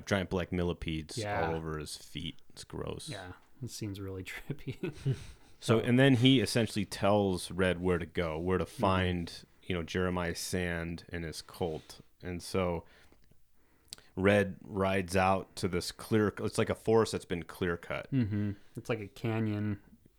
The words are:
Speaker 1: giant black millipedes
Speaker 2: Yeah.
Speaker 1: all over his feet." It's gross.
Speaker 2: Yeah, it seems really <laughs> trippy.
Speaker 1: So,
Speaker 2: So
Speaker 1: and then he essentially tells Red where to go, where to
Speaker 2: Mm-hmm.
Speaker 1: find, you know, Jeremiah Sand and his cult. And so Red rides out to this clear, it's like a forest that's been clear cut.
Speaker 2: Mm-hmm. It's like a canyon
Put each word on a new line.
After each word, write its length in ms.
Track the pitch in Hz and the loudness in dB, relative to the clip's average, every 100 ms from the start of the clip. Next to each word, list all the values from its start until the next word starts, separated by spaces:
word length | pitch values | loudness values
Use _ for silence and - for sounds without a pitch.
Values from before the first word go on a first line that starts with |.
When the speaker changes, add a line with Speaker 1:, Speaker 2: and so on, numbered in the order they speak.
| - | 0
Speaker 1:
giant 240 | 101 90 | 0 0
black 220 | 92 85 | -2 -2
millipedes 680 | 90 87 82 - 78 78 - | -2 0 -2 -4 -6 -6 -6
Speaker 2:
Yeah. 300 | 104 104 80 | -4 -2 -2
Speaker 1:
all 80 | 82 | -2
over 200 | 80 78 | -4 -6
his 160 | 76 - | -8 -12
feet." 420 | - 73 80 - - | -12 -10 -10 -10 -16
It's 120 | - | -18
gross. 460 | - 80 - - - | -14 -10 -8 -8 -10
Speaker 2:
Yeah, 220 | 101 92 - - - | -12 -12 -16 -20 -14
it 60 | 120 | -12
seems 280 | - 110 98 | -8 -8 -8
really 220 | 98 95 92 - | -8 -10 -10 -12
<laughs> 80 | - | -10
trippy. 280 | 147 - - 170 - | -10 -10 -8 -8 -6
Speaker 1:
So, 100 | 135 - - - - - | -4 -4 -6 -18 -20 -6
Speaker 2:
So 220 | - 113 | 2 4
Speaker 1:
and 180 | - 123 | 6 6
then 160 | 139 | 8
he 240 | 123 131 131 | 8 8 8
essentially 440 | 104 123 107 110 | 6 2 0 0
tells 680 | 92 - 101 104 101 90 - | -4 0 4 4 4 0 -2
Red 300 | 85 92 87 | 0 2 2
where 180 | 90 87 | 2 0
to 80 | 82 | 0
go, 320 | - 85 78 | -2 -2 -2
where 200 | 90 92 | 0 2
to 60 | |
Speaker 2:
Mm-hmm. 160 | 82 - | 0 0
Speaker 1:
find, 640 | 101 92 92 87 85 - - _ | 2 4 2 0 -4 -10 -18 _
you 120 | - 90 | -6 -4
know, 60 | |
Jeremiah 520 | 82 92 92 90 85 | -2 0 0 0 -2
Sand 720 | 85 - 92 90 85 82 85 - | -4 -4 -4 -2 -4 -6 -8 -10
and 120 | 85 | -8
his 180 | 82 - | -8 -10
cult. 580 | - - 87 78 - - - _ | -12 -6 -4 -4 -10 -20 -20 _
And 200 | 90 87 | -10 -8
so 420 | - 98 90 85 - - - _ - - - _ _ _ - - - - | -6 -2 -2 -2 -8 -20 -20 _ -20 -20 -20 _ _ _ -20 -20 -12 0
Red 400 | 95 104 95 85 | 4 6 4 -2
rides 520 | - 98 95 98 87 95 | -8 0 0 0 0 2
out 380 | 92 95 - - | 4 2 -2 -6
to 120 | 98 | -4
this 240 | 87 - | -2 -4
clear, 400 | - - 110 104 - | -8 0 2 4 2
it's 180 | 104 - | -4 0
like 100 | 101 | 0
a 40 | |
forest 380 | 92 - 113 107 | 0 2 4 4
that's 120 | 92 | 0
been 200 | - 87 | -4 -6
clear 320 | 80 - 90 85 | -6 -4 -2 -2
cut. 360 | - 71 - | -4 -8 -2
Speaker 2:
Mm-hmm. 400 | 135 107 104 104 101 - - | 0 0 0 -4 -6 -12 -12
It's 120 | - | -6
like 120 | 113 | -6
a 60 | 101 | -6
canyon 720 | - 113 113 110 104 107 101 - - _ | -8 -4 -2 0 -2 -2 -4 -10 -20 _